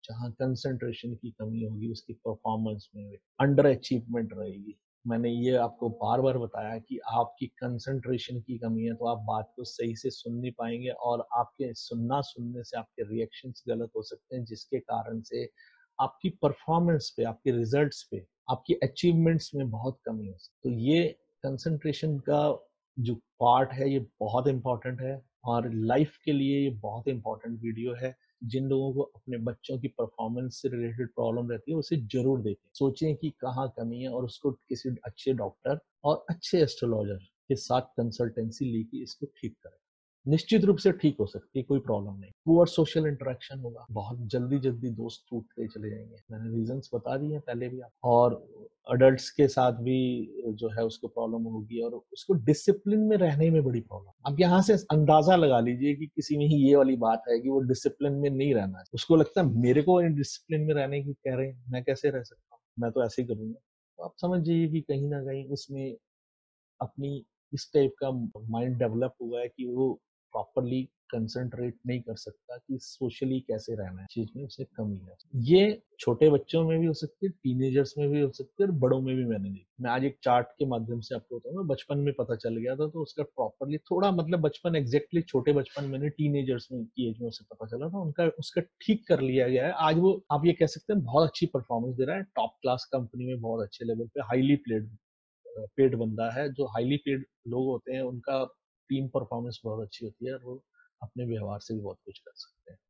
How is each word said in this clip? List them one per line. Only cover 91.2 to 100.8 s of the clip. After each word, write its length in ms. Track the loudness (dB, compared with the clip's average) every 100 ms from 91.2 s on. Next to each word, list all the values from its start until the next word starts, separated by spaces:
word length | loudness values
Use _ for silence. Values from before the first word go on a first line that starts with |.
| 4
अच्छी 160 | 2 0
performance 500 | 0 -2 -4 -2 -2
दे 100 | -2
रहा 100 | -2
है, 80 |
टॉप 280 | -4 -4 -4 _
class 240 | -2 -2 -2
company 320 | -4 -4 -8 -6
में 160 | -6
बहुत 220 | -4 -4
अच्छे 220 | -4 -6 -4
level 220 | -4 -4
पे 140 | -6
हाईली 340 | 0 2 4 4
प्लेड, 340 | 2 -2 -4
अ, 760 | -14 _ _ _ _ -18 -12 -10 2
paid 180 | 2 4
बंदा 360 | -2 -2 -4
है। 220 | -2 -6
जो 120 | -4 -4
हाईली 320 | -2 0 -2
paid 280 | -2 -4 -6 _ -6
लोग 180 | -4 -2
होते 280 | -4 -6
हैं 80 | -6
उनका 540 | -6 -6 -4 -4 -4 _ _ _ _
टीम 180 | -4 -2
परफॉर्मेंस 540 | -4 -4 -6 -8 -8 -8
बहुत 180 | -8
अच्छी 220 | -8 -10 -14
होती 200 | -10 -10
है 80 |
और 80 | -10
वो 200 | -12 -16 _ _